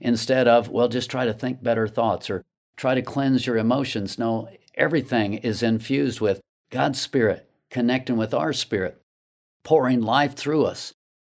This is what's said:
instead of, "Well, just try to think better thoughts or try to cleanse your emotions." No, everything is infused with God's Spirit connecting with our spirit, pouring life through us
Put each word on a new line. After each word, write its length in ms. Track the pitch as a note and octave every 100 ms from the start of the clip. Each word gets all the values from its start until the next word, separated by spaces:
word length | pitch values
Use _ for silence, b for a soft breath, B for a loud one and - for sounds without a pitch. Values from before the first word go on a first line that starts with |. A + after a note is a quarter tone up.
instead 460 | A#2+ A#2 B2 C3 B2
of, 220 | A#2 A2+
"Well, 200 | - A#2+
just 220 | B2 A#2+
try 140 | B2+
to 80 | B2
think 300 | A2 B2+ B2+
better 260 | A#2 A2+ A2
thoughts 420 | A#2+ A2+ F2+ -
or 140 | F#2+ - _ _ -
try 180 | C3
to 80 | C3
cleanse 440 | A#2 C#3 C3+ C3 B2+
your 100 | A2+
emotions." 600 | A2+ C3+ B2+ A#2 G2 -
No, 300 | A#2 A2+ A2 - _
everything 600 | - C#3+ D#3 B2+ A#2+ G2+
is 280 | G#2+ A#2 A2
infused 580 | A#2 A2+ A2+ C3+ C#3 -
with 200 | G#2+ F#2+ - _ _
God's 300 | B2 C#3 C3+
Spirit 480 | - C3+ A2 F2+ - _ _
connecting 460 | B2 A#2+ C3 C3 A#2
with 180 | A2
our 180 | C3+ D#3
spirit, 480 | C#3+ - G#2 F#2 - _ _ _ _ _ _
pouring 380 | - D#3 B2+ B2+
life 320 | A2 C3 C#3+
through 320 | - C#3+ D#3 G2+
us 260 | - - - _ _ _